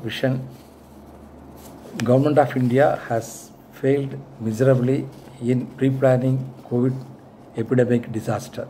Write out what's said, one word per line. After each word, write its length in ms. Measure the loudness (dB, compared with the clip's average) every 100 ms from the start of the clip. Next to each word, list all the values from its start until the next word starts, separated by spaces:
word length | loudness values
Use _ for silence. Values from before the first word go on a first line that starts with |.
vision, 440 | -10 -4 -2 -2 -8 -16 -20 -20 -20 -20 -20 -20 -20 -20 -20 -20 -20 -20 -14 -4
Government 340 | 2 2 4 4
of 180 | 2 2
India 440 | 2 4 4 2 -4
has 440 | -4 -4 -14 -18 -20 -20
failed 440 | -4 0 0 -2 -10 -16 -8
miserably 680 | -6 2 4 4 2 0 -4 -12 -20 -6
in 240 | 0 0 -2 -2
pre-planning 580 | 0 2 4 4 2 -2 -4 -14 -4
covid 260 | 0 0 -2 -10 -20 -20 -20 -14 -8
epidemic 540 | 0 2 4 2 0
disaster. 560 | -6 -4 -6 -6 -12 -12